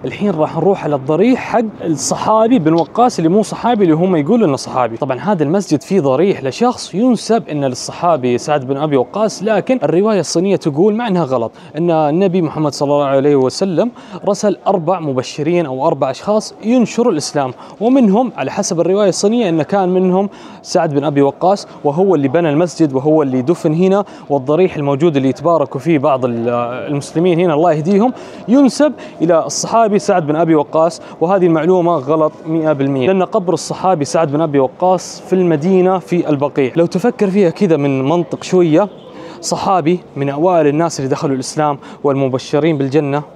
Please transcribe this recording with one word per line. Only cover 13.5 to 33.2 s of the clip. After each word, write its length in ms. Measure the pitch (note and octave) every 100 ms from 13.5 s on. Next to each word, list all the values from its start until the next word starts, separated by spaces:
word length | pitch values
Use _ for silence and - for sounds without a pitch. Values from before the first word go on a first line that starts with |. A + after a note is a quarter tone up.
| - G3 D#3+ A#3 - - F#3+
رسل 340 | F3 G3+ G#3 - -
أربع 340 | G3 D#3+ F#3
مبشرين 680 | D#3 B2+ B2+ - D3+ F3 D#3
أو 200 | C3 D#3
أربع 240 | D3+ C3+
أشخاص 440 | C3+ - G#3+ G#3+ -
ينشروا 500 | G#3 B3+ A3 - A#3+
الإسلام، 400 | D#3 - D3+ C3 - - -
ومنهم 520 | G#3+ C4+ A3+ G3 B3+ -
على 140 | C#3
حسب 300 | - - E3
الرواية 280 | E3+ F#3+ G3+
الصينية 400 | - G3+ A#3 G#3
إن 140 | E3
كان 260 | C#3+ G3+ F3+
منهم 420 | F#3 F#3 F3+ G3+ - - -
سعد 320 | - F3+ E3
بن 100 | C#3+
أبي 180 | C#3+ C#3+
وقاص، 460 | C#3 - F3 G3+ - -
وهو 300 | D3 D3 G3
اللي 140 | D#3+ C#3
بنى 220 | D3+ E3+
المسجد 420 | C#3+ F3 - D#3
وهو 300 | C3 D3 D#3
اللي 200 | C#3+ C3
دفن 320 | B2+ E3+ E3
هنا، 300 | D#3 F#3+ G3 G3 - -
والضريح 460 | C#3 B2+ D#3 F#3 D#3+
الموجود 400 | C#3+ C#3 E3+ D3+
اللي 120 | C3+
يتباركوا 520 | B2+ D3+ E3 C3+ C#3
فيه 180 | D#3+ D#3
بعض 260 | C#3+ C3+
ال-، 240 | B2 A#2 A#2 A#2+ A#2+ B2 A#2+
المسلمين 520 | C#3+ C#3+ D#3+ F3+ E3
هنا 140 | F3+
الله 180 | D3 E3+
يهديهم 400 | D#3 D3+ G3+ B3 - - - -
ينسب 440 | B3+ C4+ - D4 A#3 - -
إلى 240 | D#3+ E3 C#3+
الصحابي 420 | - E3 A3+ A3 G3+
سعد 280 | - F3+ D3
بن 100 | D3+
أبي 180 | E3
وقاص، 480 | D#3+ C#3+ D#3 E3 - - -
وهذه 260 | D#3+ G3 F3
المعلومة 460 | D#3+ D#3+ F#3 E3+
غلط 400 | E3+ C3 D#3+ D3+ - D#3+
مئة 260 | D#3+ D#3
بالمئة، 340 | C#3+ C#3 C#3 B2+
لأن 160 | F#3+